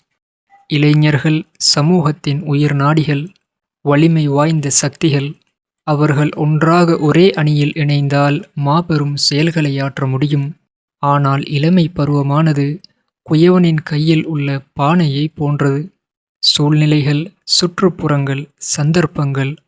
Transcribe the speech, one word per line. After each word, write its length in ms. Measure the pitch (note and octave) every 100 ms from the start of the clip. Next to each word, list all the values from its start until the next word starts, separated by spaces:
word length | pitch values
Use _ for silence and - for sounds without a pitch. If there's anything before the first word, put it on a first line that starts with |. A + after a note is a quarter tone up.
| _ _ _ _ _ _ -
இளைஞர்கள் 800 | D3+ D3+ D3+ D3+ D3 D#3+ D#3 - -
சமூகத்தின் 840 | - - D3 F3+ D3+ D3+ - C#3+
உயிர் 320 | D3+ C#3+ D3
நாடிகள், 540 | C#3+ C#3 D#3+ D3+ C#3+ D#3+ _ _ _ _ _
வலிமை 460 | C#3+ C#3+ E3 D#3+ D3
வாய்ந்த 440 | C#3 D3+ D#3+ C#3+
சக்திகள். 640 | - D3 - E3+ C#3+ C#3 D#3 _ _ _ _
அவர்கள் 480 | - D3 D3+ C#3+ D3+ -
ஒன்றாக 600 | D3+ D#3 D#3+ F3 E3+ E3
ஒரே 320 | D3+ D#3 F#3+
அணியில் 420 | F#3+ D3+ D3+ C#3+
இணைந்தால் 680 | D#3+ D3 C#3+ C#3 C#3 C#3+ C#3+ -
மாபெரும் 600 | - C#3+ D#3 E3+ D#3 C#3+ C#3+
செயல்களை 640 | - C#3+ E3 D#3+ D3 C#3
ஆற்ற 280 | C#3 - C3+
முடியும். 500 | C3 C#3+ D3 C#3 F3 _ _ _ _
ஆனால் 480 | C#3+ C#3+ C#3 C#3 -
இளமை 440 | C#3+ D#3 F3+ D#3+
பருவமானது 840 | - C#3+ C#3+ C#3 C#3+ D#3+ C#3+ C#3+ D#3 _ _ _ _ -
குயவனின் 520 | D#3 F3 F#3 F3 D#3
கையில் 420 | - D3 D#3 D#3+ D#3+
உள்ள 360 | D#3 C#3 C#3 -
பானையை 560 | - C#3+ F3 D#3+ C#3 D#3
போன்றது. 640 | - D3 C#3+ C#3+ C#3 F3 _ _ _ _ _
சூழ்நிலைகள், 960 | - - D3 D3+ D3+ D3+ C#3+ D3 F3 _
சுற்றுப்புறங்கள், 1040 | - - F3+ F3 F#3+ - D#3 C#3+ C#3 C3+ D3 _
சந்தர்ப்பங்கள் 1000 | - - D3 E3 D3+ - C#3+ C#3 C3+ D3+